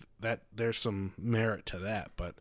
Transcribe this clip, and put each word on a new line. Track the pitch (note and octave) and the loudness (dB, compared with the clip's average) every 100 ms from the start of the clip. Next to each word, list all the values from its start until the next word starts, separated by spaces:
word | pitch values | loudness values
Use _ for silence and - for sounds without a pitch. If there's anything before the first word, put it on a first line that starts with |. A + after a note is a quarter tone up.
| - - | -14 -6
that, | A2+ A#2 - | -2 -2 -4
there's | G#2 A#2 A2+ | -2 0 2
some | A#2 G2 F#2+ - | 0 0 -2 -2
merit | A2 A2+ A2+ G2 - | 2 4 4 2 -4
to | F#2 | -6
that, | G2 G#2+ - - | -2 -2 -4 -6
but, | F2 - | -6 -6